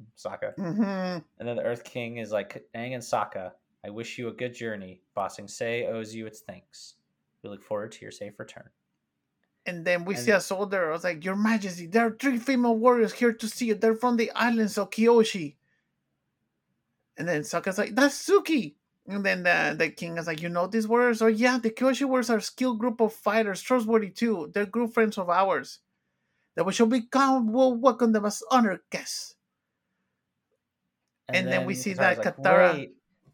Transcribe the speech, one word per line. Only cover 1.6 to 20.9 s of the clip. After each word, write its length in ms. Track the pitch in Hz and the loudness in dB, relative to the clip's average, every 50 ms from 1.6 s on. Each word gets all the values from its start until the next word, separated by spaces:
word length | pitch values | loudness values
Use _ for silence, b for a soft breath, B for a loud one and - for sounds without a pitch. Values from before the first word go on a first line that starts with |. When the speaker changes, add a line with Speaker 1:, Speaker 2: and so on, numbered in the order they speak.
| - | -4
Speaker 1:
Earth 220 | 113 120 117 - | -4 -4 -6 -8
King 320 | - - 127 120 117 117 | -10 -10 -8 -8 -8 -8
is 160 | 120 113 104 110 | -10 -8 -4 -4
like, 320 | 104 98 - - - - _ - | -4 -4 -6 -12 -18 -18 _ -12
"Aang 180 | 113 120 123 131 | -12 -10 -10 -10
and 60 | 123 | -10
Sokka, 500 | 117 - - 113 104 - - 98 92 90 - _ _ _ _ _ - | -6 -4 -2 -2 -2 -4 -6 -10 -10 -12 -14 _ _ _ _ _ -16
I 40 | 104 | -12
wish 280 | 104 113 117 113 - | -10 -10 -10 -10 -10
you 100 | - 120 | -10 -10
a 60 | 113 110 | -10 -8
good 200 | 117 123 123 123 | -8 -8 -8 -8
journey. 460 | - 120 113 107 101 95 92 92 - _ _ _ | -8 -8 -8 -8 -10 -12 -16 -18 -20 _ _ _
Ba 140 | 104 95 92 | -6 -6 -6
Sing 180 | - - 104 | -8 -12 -16
Se 380 | 101 - - 120 117 117 120 120 | -16 -10 -8 -6 -4 -4 -4 -4
owes 260 | - 113 113 110 107 110 | -4 -6 -6 -8 -10 -12
you 140 | 113 110 | -12 -12
its 140 | 110 - - | -14 -16 -16
thanks. 540 | - - 92 92 - _ - - - - - _ _ _ _ _ _ _ _ _ | -18 -18 -18 -18 -20 _ -20 -20 -20 -20 -20 _ _ _ _ _ _ _ _ _
We 80 | - 104 | -16 -16
look 140 | 101 101 - | -16 -16 -10
forward 300 | - 107 104 107 113 - | -8 -8 -6 -6 -10 -14
to 80 | - | -18
your 100 | 107 107 | -18 -18
safe 260 | 107 - 104 101 104 | -16 -16 -16 -16 -14
return." 320 | - 110 - - - - - _ _ _ _ _ _ _ _ _ _ _ _ _ _ _ _ _ _ _ | -16 -18 -18 -18 -20 -20 -20 _ _ _ _ _ _ _ _ _ _ _ _ _ _ _ _ _ _ _
Speaker 2:
And 200 | - 180 170 160 | -10 -10 -4 -2
then 180 | 180 175 175 170 | 0 0 0 0
we 120 | 190 202 | -4 -4
Speaker 1:
And 60 | 202 240 | 0 2
Speaker 2:
see 60 | 226 | 4
a 100 | 214 185 | 4 4
soldier. 480 | - - 196 185 202 196 196 190 175 156 | 2 0 -4 -4 -2 -2 -2 0 0 0
I 20 | |
was 140 | 156 170 175 | -2 -2 -2
like, 180 | 180 170 151 160 | -4 -4 -4 -4
"Your 140 | 190 190 | -4 0
Majesty, 500 | 202 208 220 226 214 196 190 175 180 175 | 2 2 2 2 0 -2 -6 -8 -10 -6
there 200 | 165 180 226 233 | 0 2 2 2
are 40 | 226 220 - | 2 0 -2
three 180 | - 277 254 | -2 -2 -2
female 380 | 233 226 - 269 247 240 240 226 | 0 0 0 2 2 4 2 2
warriors 380 | 220 226 254 247 240 220 196 - | 4 4 4 4 4 2 0 2
here 180 | - 247 233 | 2 2 2
to 160 | 226 233 233 | 2 0 -4
see 200 | 214 - - 247 | -8 -6 -4 -2
you. 80 | 226 208 | -2 0
They're 200 | 190 220 226 226 | 2 2 2 2
from 220 | 226 247 247 240 | 2 0 0 2
the 120 | 226 226 220 | 2 0 0
islands 460 | - - 226 240 233 226 220 196 - | 0 0 0 2 2 2 0 0 0
of 120 | 208 196 - | -4 -4 -4
Kyoshi." 640 | - - 220 233 240 233 220 220 - 190 156 143 - _ _ _ _ _ _ _ _ _ _ _ _ _ _ _ _ _ _ _ _ _ _ _ _ _ _ _ _ _ _ _ _ | 0 4 6 6 8 6 6 4 0 -4 -6 -8 -10 _ _ _ _ _ _ _ _ _ _ _ _ _ _ _ _ _ _ _ _ _ _ _ _ _ _ _ _ _ _ _ _
And 80 | - 160 | -8 -4
then 140 | 175 170 151 147 | -2 -2 -2 -4
Sokka's 340 | - - 170 - 196 185 | -4 -6 -4 -4 -2 -2
like, 180 | 196 208 - 208 | -2 -4 -2 2
"That's 320 | 240 277 277 277 - - | 2 2 2 2 -2 0
Suki." 480 | - 381 392 - - 320 262 180 147 - _ _ _ _ _ _ | 2 2 4 4 2 0 0 0 -4 -8 _ _ _ _ _ _
And 180 | - 196 202 196 | -8 -6 -2 0
then 180 | 196 190 185 175 | 0 0 0 2
the, 320 | 175 175 165 156 151 156 | 2 2 2 2 0 0
the 120 | 156 165 156 | 0 -2 -2
king 280 | - - 180 170 165 | -2 -8 -10 -8 -8
is 100 | 170 160 | -6 -6
like, 140 | 170 160 151 | -6 -6 -6
"You 80 | 170 170 | -6 -4
know 180 | 175 175 175 | -2 -2 -2
these 180 | 185 208 226 220 | 0 -2 -2 0
warriors?" 340 | 214 | 2